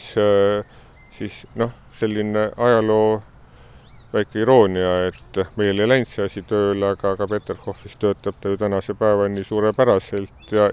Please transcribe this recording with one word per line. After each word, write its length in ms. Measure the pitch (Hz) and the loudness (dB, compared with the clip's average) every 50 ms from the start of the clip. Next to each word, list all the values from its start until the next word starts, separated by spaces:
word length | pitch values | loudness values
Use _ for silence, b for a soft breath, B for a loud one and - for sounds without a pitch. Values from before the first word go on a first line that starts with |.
| - - - | -16 -4 0
öö, 460 | 110 104 104 101 101 98 101 104 104 101 B B B B B B B - - | 2 2 4 4 4 4 2 0 -2 -4 B B B B B B B -20 -20
siis 320 | - - 110 104 - - - - - 117 | -14 -12 -12 -12 -12 -16 -20 -12 -6 -4
noh, 140 | 113 117 - - - - | -4 -4 -6 -12 -20 -20
selline 580 | - - 113 107 104 107 107 107 107 107 107 104 - | -6 -4 -4 -2 -2 -4 -4 -2 -2 -2 -2 -2 -2
ajaloo 640 | 120 120 123 117 113 110 110 107 107 107 110 110 107 - - - - - B B B B B B B B - - - - - | 0 2 2 4 4 2 2 2 2 2 2 0 -2 -6 -12 -20 -20 -20 B B B B B B B B -20 -20 -20 -12 -6
väike 280 | - 107 104 - - 107 | -4 -4 -4 -4 -4 0
iroonia, 520 | 113 127 131 123 101 95 92 92 90 90 90 90 90 90 | 2 6 6 6 6 6 2 0 0 0 0 0 -2 -2
et 300 | - - - - - 95 92 - - 107 | -4 -8 -16 -6 -4 -4 -4 -4 -4 -2
meil 240 | 104 101 98 101 | -2 0 0 0
ei 60 | 107 120 | 2 2
läinud 200 | 131 131 113 - | 2 0 0 -4
see 160 | - 113 101 | -4 -6 -6
asi 180 | 98 - 101 92 | -6 -6 -10 -6
tööle, 480 | - 110 104 101 101 101 98 98 98 95 | -2 -2 0 0 0 0 0 -2 -2 -2
aga, 180 | - - 98 95 | -2 -2 -4 -2
aga 120 | 95 101 98 | -2 -4 -4
Peterhofis 680 | 107 101 - - 95 - - 104 98 - - 101 - - | -4 -6 -4 -8 -10 -8 -10 -12 -12 -12 -16 -20 -8 -2
töötab 380 | 107 101 98 - - 104 - - | -2 -2 -2 -2 -6 -8 -8 -6
ta 140 | - 98 98 | -6 -6 -4
ju 60 | 95 | -2
tänase 340 | 107 101 98 95 - - 101 | -2 -2 -2 -2 -4 -6 -4
päevani 460 | - 113 107 104 101 101 98 101 98 95 | -2 0 0 2 2 0 -2 -4 -6 -6
suurepäraselt 1080 | - 107 107 107 107 104 - 127 123 101 95 - - 107 101 98 - - - - - 107 | -4 -2 0 0 0 0 2 2 2 2 2 0 -4 -6 -8 -8 -8 -14 -20 -10 -2 2
ja, 160 | 104 104 98 | 2 2 2